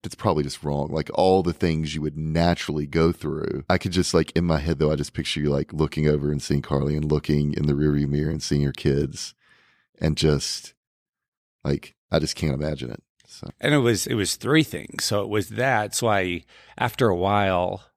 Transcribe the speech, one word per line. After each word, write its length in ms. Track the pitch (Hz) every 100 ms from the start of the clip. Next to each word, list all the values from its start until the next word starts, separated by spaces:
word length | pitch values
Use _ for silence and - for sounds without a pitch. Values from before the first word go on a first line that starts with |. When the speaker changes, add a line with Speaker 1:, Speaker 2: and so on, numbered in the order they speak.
Speaker 1:
that's 100 | 87
probably 300 | - 107 78
just 180 | 71 -
wrong. 300 | 73 73 71
Like, 180 | 80 76
all 280 | - 92 95
the 100 | 87
things 440 | 82 87 80 78 78
you 60 |
would 140 | 76 73
naturally 680 | 78 80 85 85 - 76 73
go 240 | 80 82
through. 540 | 87 76 76 - 71 -
I 100 | 92
could 120 | 92
just, 240 | 87 85
like, 160 | 85 78 -
in 80 |
my 160 | 87 78
head, 180 | 73 76
though, 140 | 78
I 40 | 76
just 180 | 71
picture 260 | - 76 78
you, 100 | 73
like, 220 | 71 73
looking 340 | 78 76 - 76
over 240 | 73 73
and 100 | 73
seeing 220 | - 73
Carly 320 | - 71 71
and 160 | 76 76
looking 440 | 73 - 73 73
in 120 | 71 73
the 60 |
rearview 340 | 71 76 73 71
mirror 240 | 71 76
and 120 | 78
seeing 180 | - 73
your 120 | 69
kids 600 | - 76 69 69 - - _ _ _ _ _ _ _
and 180 | 80 76
just, 580 | 78 71 - - - _ _ _ _ _ _ _ _ _
like, 320 | 71 71 - _ _
I 60 | 82
just 180 | 76 -
can't 180 | 80
imagine 360 | 67 76 71 64
it. 120 | - _ _ _
So. 220 | - - -
Speaker 2:
And 120 | 139
it 60 | 147
was, 280 | 120 101 -
it 80 |
was 220 | 117 92 -
three 260 | 117 156
things. 420 | 147 76 - -
So 180 | - 104
it 60 | 101
was 200 | 104 98
that. 460 | 110 135 113 107
So 140 | - 117
I, 360 | 101 92 85 _ - - -
after 320 | 120 - 117
a 80 | 87
while 680 | 95 104 98 92 90 95 _